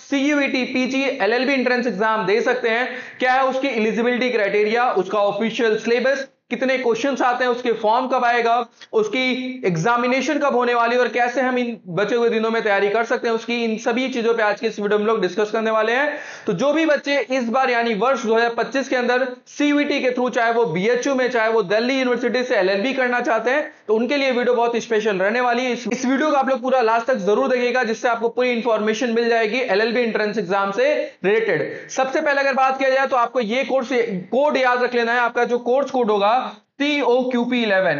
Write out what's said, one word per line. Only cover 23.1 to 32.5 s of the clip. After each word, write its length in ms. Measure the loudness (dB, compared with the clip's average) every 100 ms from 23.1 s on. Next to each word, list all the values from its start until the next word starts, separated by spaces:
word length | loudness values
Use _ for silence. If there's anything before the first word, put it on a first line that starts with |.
| 0
चाहते 300 | 0 0 0
हैं, 220 | -2 -2 -8 -2
तो 60 |
उनके 220 | 0 0 0
लिए 140 | 0
video 240 | 0 0
बहुत 220 | 2 0 -2
special 400 | -2 -2 0 0
रहने 220 | 0 0
वाली 240 | 0 0
है। 80 | -2
इस, 140 | -4 -4
इस 160 | -4 0
video 240 | 0 2
को 60 | 2
आप 120 | 2
लोग 140 | 0
पूरा 180 | 0 2
last 240 | 2 2 0
तक 180 | 0
जरूर 240 | 2 2 2
देखिएगा, 340 | 2 0 0
जिससे 240 | 0 -2 -2
आपको 200 | 0 -2
पूरी 220 | 0 0
information 600 | 0 0 0 0 -2 0
मिल 180 | 0 2
जाएगी 320 | 2 2 0
एलएलबी 400 | 0 0 0 0
entrance 360 | 0 0 -2 -2
exam 340 | -2 -2 0
से 200 | 0 0 0 -4 -4
related। 640 | 0 0 2 0 -2 -8 -8
सबसे 300 | -4 -2 -2
पहले 200 | 0 0
अगर 140 | 0